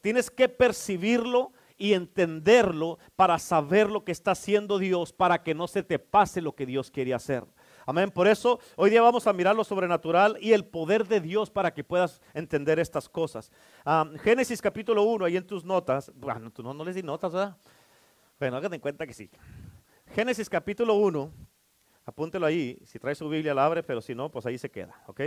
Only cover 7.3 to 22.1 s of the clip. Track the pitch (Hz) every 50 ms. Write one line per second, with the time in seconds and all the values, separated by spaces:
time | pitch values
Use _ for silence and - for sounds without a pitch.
7.3 | 135 123 90 _ _ _ _ _ - - - - 139 170 190 202 - 175 180 202
8.3 | 220 202 - 240 247 - - - - - 180 196 214 233 233 240 240 247 - 226
9.3 | 196 185 180 185 214 226 208 - 208 190 185 175 175 165 - 160 165 175 202 214
10.3 | 214 - 202 220 220 208 185 - - 170 160 156 202 226 226 180 226 208 160 160
11.3 | 185 214 214 - _ 202 185 170 - - - _ 170 175 180 165 - _ _ _
12.3 | _ 151 165 - - 147 143 147 156 160 170 160 - 151 - - _ 165 165 -
13.3 | - 110 - _ _ _ _ _ _ - _ 143 160 160 156 156 151 151 - 208
14.3 | 233 262 254 - 240 - - 208 - 214 214 - 226 208 208 220 233 214 185 175
15.3 | 175 185 180 180 202 180 170 175 190 180 175 147 131 139 - - - 131 135 139
16.3 | 113 117 110 117 _ - 117 120 139 147 156 175 180 190 185 151 143 - - 180
17.3 | 160 185 196 202 190 _ _ _ _ _ _ _ _ _ _ _ _ _ _ _
18.3 | _ _ 143 131 123 131 160 202 170 139 - 143 143 135 160 135 113 - 104 90
19.3 | _ _ - - - - - - - - _ _ _ _ _ _ - 208 226 254
20.3 | 247 220 214 - - 170 - 202 202 - 240 233 214 208 208 196 165 147 135 156
21.3 | - - - _ _ _ _ _ _ _ _ _ _ _ _ -